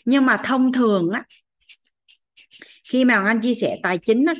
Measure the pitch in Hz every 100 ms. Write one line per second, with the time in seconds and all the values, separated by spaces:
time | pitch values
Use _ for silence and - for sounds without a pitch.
0 | 233 277 262 - 247 262 254 254 226 196
1 | 170 233 - - _ _ - - _ _
2 | _ _ _ - _ - - - - 254
3 | 254 214 196 226 240 233 170 - 175 -
4 | - 226 320